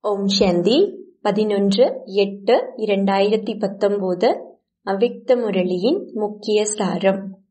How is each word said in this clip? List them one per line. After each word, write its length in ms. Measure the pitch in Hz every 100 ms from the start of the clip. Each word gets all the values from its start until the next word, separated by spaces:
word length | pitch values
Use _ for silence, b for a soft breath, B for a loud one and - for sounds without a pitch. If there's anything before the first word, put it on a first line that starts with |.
ஓம் 240 | 208 196 196
சாந்தி. 460 | 196 196 175 175 269 403 - - _
பதினொன்று 640 | 208 202 214 202 202 196 269 - - 196
எட்டு 360 | 196 - - 254 - -
இரண்டாயிரத்தி 760 | 214 196 196 196 202 214 208 214
பத்தொன்பது. 720 | 190 196 202 202 185 180 226 - - - _ _ -
அவ்யக்த 500 | 196 240 - - 247
முரளியின் 600 | 220 185 180 180 208 370 - 214
முக்கிய 440 | 208 214 - 208 208
சாரம். 540 | - 185 175 196 190 - - _